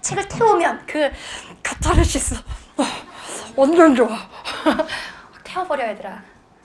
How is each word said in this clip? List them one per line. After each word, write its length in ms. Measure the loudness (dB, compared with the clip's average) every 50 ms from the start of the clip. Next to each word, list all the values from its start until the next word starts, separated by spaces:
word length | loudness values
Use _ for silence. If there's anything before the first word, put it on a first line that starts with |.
| -8
책을 260 | -6 -4 -4 -6 -6
태우면 560 | -2 2 4 4 4 4 2 0 -2 -4 -10
그 240 | -6 -2 0 0 0 -2 -6 -14 -14 -14 -14 -16 -18 -20 -10 -10
카타르시스. 720 | -10 -6 -2 0 4 4 6 4 4 2 -2 -4 -4 -6 -8 -8 -12 -12 -12 -12 -16 -4
어, 60 | -4 -2 -2 -2 -10 -14 -16 -18 -18 -14 -14 -12 -12 -14 -8 0
완전 380 | 2 4 4 8 8 8 8 8
좋아. 140 | 6 2 0
<laughs> 1400 | 0 -8 -12 -14 -18 -16 -12 -12 -10 -2 0 0 0 0 -2 -6 -6 -10 -12 -14 -16 -20 -20 -20 -20 -20 -18
태워버려, 440 | -10 -8 -6 -4 -4 -4 -4 -4 -6
얘들아. 340 | -6 -8 -12 -14 -14 -16 -18 -20 -20 -20 _ _ _ _ _